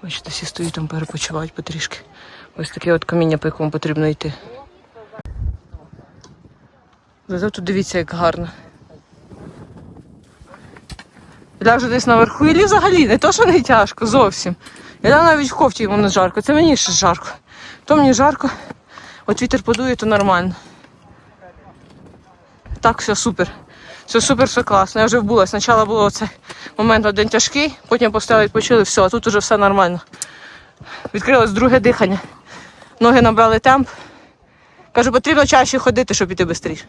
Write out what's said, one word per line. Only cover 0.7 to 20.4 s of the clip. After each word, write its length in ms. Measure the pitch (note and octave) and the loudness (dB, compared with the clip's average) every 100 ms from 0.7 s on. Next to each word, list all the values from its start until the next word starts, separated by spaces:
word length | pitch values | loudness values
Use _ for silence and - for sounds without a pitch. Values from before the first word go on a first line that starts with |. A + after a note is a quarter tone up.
там, 140 | E3 D#3 | -8 -8
перепочивають 640 | D#3+ D#3+ D3+ - D#3 D#3+ | -8 -10 -10 -10 -10 -12
потрішки. 440 | - D#3 D#3+ - - - - - - - - | -14 -14 -10 -10 -14 -20 -20 -20 -20 -20 -14
Ось 100 | D#3 | -12
таке 240 | - - | -8 -2
от 100 | E3 | -2
каміння, 340 | - E3+ E3 D#3 | 0 0 0 0
по 100 | D#3 | -4
якому 240 | - D#3 | -4 -6
потрібно 360 | D3+ D#3 D#3 D#3 | -4 -6 -2 -2
йти. 260 | D3+ D3+ C#3 - B3 C#4+ _ _ A3+ G#3+ A3 - - - - _ - - - - _ - - - _ _ _ _ _ _ _ _ | -4 -10 -12 -18 -20 -20 _ _ -20 -20 -18 -16 -8 -8 -8 _ -20 -20 -20 -20 _ -20 -20 -20 _ _ _ _ _ _ _ _
Зато 220 | F3+ G#3 | -6 -6
тут 140 | G3+ | -6
дивіться, 340 | F3+ G3 G3 F3+ | -6 -4 -2 -6
як 160 | E3 | -6
гарно. 360 | E3+ E3+ E3 E3+ - - _ _ - _ _ _ - - - - - - - - - _ _ - - - - _ - - _ - - _ - | -2 -2 -2 -10 -14 -20 _ _ -20 _ _ _ -20 -20 -20 -20 -20 -20 -20 -20 -20 _ _ -20 -20 -20 -20 _ -20 -20 _ -20 -20 _ -2
Ілля 140 | G3+ A#3+ | 0 2
вже 120 | B3 | 0
десь 200 | B3 A#3+ | -2 2
наверху. 400 | A#3 A3+ - D4+ | 4 4 2 2
Іллі 180 | D#4+ G4+ | 4 4
взагалі 420 | G4+ F#4 F4+ B3+ | 4 4 2 4
не 100 | A3+ | 2
то, 140 | D#4 | 2
що 140 | F#4+ A4 | 2 2
не 160 | E4+ | 2
тяжко, 440 | A#3+ C3+ G2+ - A3 | 2 2 2 -2 -2
зовсім. 500 | B3+ G#3+ - F#3 F3 - - - - | 2 2 0 -8 -8 -14 -20 -20 -4
Ілля 200 | G3+ D4 | 2 4
навіть 280 | E4+ D#4 C4+ | 4 2 0
в 40 | - | 0
кофті 280 | C#4+ - | -2 0
йому 140 | G#3+ G#3 | -2 0
не 120 | G#3 | 0
жарко. 320 | F#3+ F#3 G#3+ | 2 0 -2
Це 120 | G#3+ | 0
мені 240 | D4+ E4 C#4 | 2 4 2
ще 140 | - | 0
жарко. 360 | F3 F#3+ F3 - - _ - - - - | 0 0 -2 -6 -18 _ -20 -20 -20 0
То 100 | D4+ | 4
мені 180 | C#4 | 4
жарко. 360 | A#3 C#4 C#4 C4+ - - - _ - - - - | 4 2 0 -6 -8 -16 -20 _ -20 -20 -16 -6
От 160 | G#3 | -4
вітер 220 | B3 B3+ | -2 -2
подує, 320 | G3 A3+ B3+ B3 | -2 -4 -2 -4
то 100 | G#3+ | 0
нормально. 500 | G#3 G3+ F3+ | 0 2 0